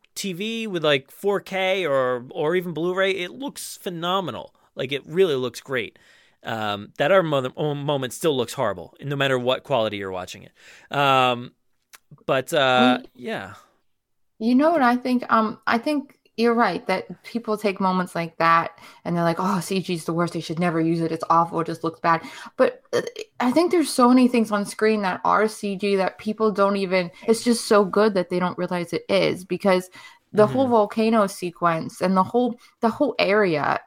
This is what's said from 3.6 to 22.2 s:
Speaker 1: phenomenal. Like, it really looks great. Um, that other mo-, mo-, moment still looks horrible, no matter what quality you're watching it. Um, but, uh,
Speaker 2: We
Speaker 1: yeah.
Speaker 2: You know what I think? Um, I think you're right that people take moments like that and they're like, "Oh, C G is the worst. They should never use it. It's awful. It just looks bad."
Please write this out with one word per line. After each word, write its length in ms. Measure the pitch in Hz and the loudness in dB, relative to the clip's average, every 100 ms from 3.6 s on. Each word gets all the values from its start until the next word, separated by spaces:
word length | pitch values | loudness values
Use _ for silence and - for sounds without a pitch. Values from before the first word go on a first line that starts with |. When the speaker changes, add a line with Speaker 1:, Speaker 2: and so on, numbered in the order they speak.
| - - | -14 -12
Speaker 1:
phenomenal. 800 | 208 170 175 190 165 101 - _ _ | -10 -6 -2 -2 -4 -8 -12 _ _
Like, 180 | - 135 | -10 -6
it 100 | 139 | -6
really 300 | - 165 190 | -4 0 2
looks 260 | 131 123 - | 2 -4 -8
great. 380 | - 131 95 - _ _ _ _ | -8 -6 -6 -12 _ _ _ _
Um, 520 | - 113 107 104 104 - | -10 -6 -4 -6 -6 -2
that 160 | 147 | 2
other 100 | 190 | 4
mo-, 300 | 165 139 127 | 4 0 -2
mo-, 200 | - 151 | -4 -4
moment 400 | 143 143 143 127 | -4 -4 -4 -4
still 200 | - 165 | -4 -2
looks 200 | 131 113 | 0 -2
horrible, 400 | - 113 90 80 - | -2 -4 -4 -10 -14
no 120 | 139 | -8
matter 240 | 143 139 131 | -2 0 0
what 240 | 123 131 | 0 -2
quality 360 | - 127 110 101 | 0 0 0 -4
you're 120 | 95 | -6
watching 320 | 92 92 98 | -8 -10 -14
it. 520 | 90 _ - - - 139 | -20 _ -20 -20 -8 0
Um, 560 | 139 131 127 120 123 _ _ _ _ - _ 147 | 4 4 4 0 -6 _ _ _ _ -20 _ -10
but, 260 | - 135 127 | -2 -2 0
uh, 460 | 156 131 127 123 123 | 2 4 6 4 2
Speaker 2:
We 220 | - - | -4 -14
Speaker 1:
yeah. 300 | 226 185 95 - _ _ _ _ _ _ _ - | -10 -8 -10 -16 _ _ _ _ _ _ _ -4
Speaker 2:
You 160 | 220 | 2
know 160 | 254 311 | 4 4
what 120 | 330 | 4
I 140 | 240 247 | 2 2
think? 340 | 254 247 - | 0 -2 0
Um, 300 | 226 214 - - | 0 0 -4 -2
I 100 | 226 | -2
think 380 | 294 294 285 _ _ - | 0 -4 -4 _ _ -2
you're 140 | 233 | 2
right 340 | 233 214 175 - | 2 2 0 -2
that 360 | 185 - 175 | -4 -4 -14
people 340 | - 233 226 214 | -10 -8 -4 -2
take 240 | 208 190 | -2 0
moments 340 | 190 185 180 | 0 0 -2
like 220 | 170 165 - | -4 -6 0
that 420 | 165 165 - - - - - | 2 4 0 -8 -20 -12 -4
and 100 | 170 | 0
they're 80 | |
like, 160 | 170 165 | 0 0
"Oh, 180 | 185 190 | -2 -2
C 200 | - 190 | -2 -4
G 140 | 170 | -2
is 100 | 170 | -4
the 80 | - | -4
worst. 220 | 165 170 | -2 -2
They 60 | 170 | -4
should 180 | 156 160 | -6 -2
never 200 | 175 165 | 0 0
use 220 | 160 165 | 0 0
it. 100 | 160 | -2
It's 140 | 160 - | -4 0
awful. 300 | 165 170 165 | 2 2 -2
It 60 | 160 | -4
just 160 | 165 | -4
looks 180 | 165 - | -6 -2
bad." 200 | 170 165 | 0 0